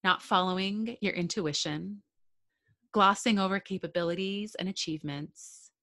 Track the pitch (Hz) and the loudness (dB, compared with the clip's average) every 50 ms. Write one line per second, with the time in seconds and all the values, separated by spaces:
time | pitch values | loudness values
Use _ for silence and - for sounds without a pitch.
0 | - 190 180 - - - 220 185 180 185 185 185 190 196 202 214 220 226 240 - | 4 4 2 2 2 2 2 4 4 4 0 0 0 -2 -2 -2 -4 -4 -4 -2
1 | - 190 - - 175 170 - 220 180 151 147 - - 160 151 156 175 190 208 202 | -2 -2 0 0 -2 -2 -2 -2 -2 -2 -2 -2 -2 -2 -4 -4 -6 -8 -10 -12
2 | _ _ _ _ _ _ _ _ _ _ _ _ _ _ _ _ _ _ - 214 | _ _ _ _ _ _ _ _ _ _ _ _ _ _ _ _ _ _ 4 6
3 | 196 196 208 - - 240 220 196 190 185 190 196 - - 190 185 - 165 - 180 | 6 6 6 4 2 2 4 4 4 2 0 -2 -2 -4 -8 -6 -6 -4 -2 -2
4 | 170 170 170 175 190 196 196 202 208 214 - - 175 190 190 - - - 156 156 | 0 0 -2 -2 -2 -4 -4 -6 -8 -8 -8 -6 -6 -6 -4 -4 -4 -4 -4 -6
5 | - 147 143 143 151 151 _ - - - - - - - _ _ | -6 -8 -6 -6 -8 -10 _ -20 -20 -20 -20 -20 -20 -20 _ _